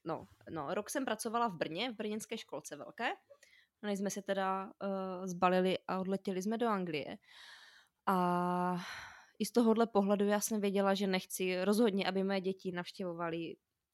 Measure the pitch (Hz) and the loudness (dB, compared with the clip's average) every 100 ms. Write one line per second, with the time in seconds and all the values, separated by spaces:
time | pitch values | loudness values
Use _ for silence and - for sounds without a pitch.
0 | 175 147 113 - - 165 143 185 208 294 | -6 -6 -8 -20 -12 -8 -4 -4 -4 -4
1 | 262 214 233 226 233 170 147 160 247 214 | -4 -4 -4 -2 -2 -2 -4 -2 -6 -4
2 | 214 214 - 226 - 143 - 147 135 - | -4 -6 -6 -10 -8 -10 -10 -12 -14 -6
3 | 240 - _ - _ _ _ _ 208 196 | -6 -6 _ -20 _ _ _ _ -4 -2
4 | 196 202 196 196 190 190 190 - 196 190 | -2 -6 -4 -2 0 -2 -4 -8 -6 -4
5 | 190 180 190 180 185 185 185 180 - 185 | -4 -6 -8 2 4 6 4 0 -2 -4
6 | 185 196 - 185 190 226 233 202 180 151 | 0 -2 -2 -4 -2 0 0 0 0 -4
7 | - 208 _ - - - - - _ _ | -6 -10 _ -20 -20 -20 -20 -20 _ _
8 | - 190 180 175 175 180 180 175 180 - | 0 2 4 2 2 2 0 -2 -6 -12
9 | - - - _ 214 - 226 220 226 202 | -14 -18 -20 _ 0 4 6 6 4 4
10 | 196 208 202 208 - 220 202 196 196 196 | 4 4 4 2 0 0 0 2 4 4
11 | 196 185 - - 185 180 185 208 233 196 | 2 0 -2 -4 -2 0 2 4 4 4
12 | 185 190 190 196 185 190 185 180 175 - | 2 0 0 0 -2 -4 -4 -4 -6 -6
13 | 185 170 170 165 165 - _ _ _ | -6 -4 -4 -4 -6 -10 _ _ _